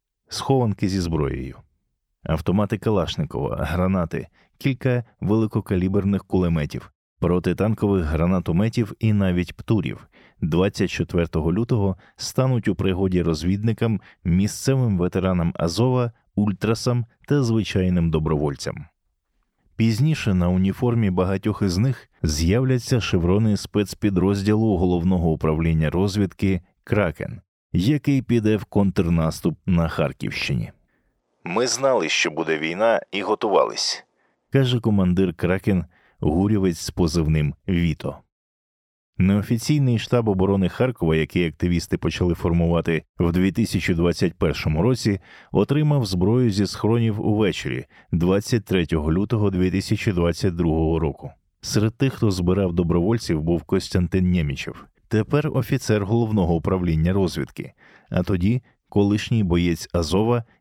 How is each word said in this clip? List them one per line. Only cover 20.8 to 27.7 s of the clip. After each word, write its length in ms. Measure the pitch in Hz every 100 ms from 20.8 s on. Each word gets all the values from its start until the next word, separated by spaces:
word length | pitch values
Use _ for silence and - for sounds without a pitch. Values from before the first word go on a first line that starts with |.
| 123 117 104
багатьох 520 | 90 90 98 107 104
із 160 | 101 87
них 320 | 131 123 - _
з'являться 800 | 80 73 82 113 131 127 - 123
шеврони 560 | - 92 85 101 110 101
спецпідрозділу 1200 | - 104 98 - 104 92 95 101 98 107 113 92
Головного 540 | 92 87 87 92 82
управління 580 | 76 80 78 82 80 78
розвідки 720 | 87 101 98 95 - 98 92 - _
«Кракен», 580 | - 104 92 - - - - _ _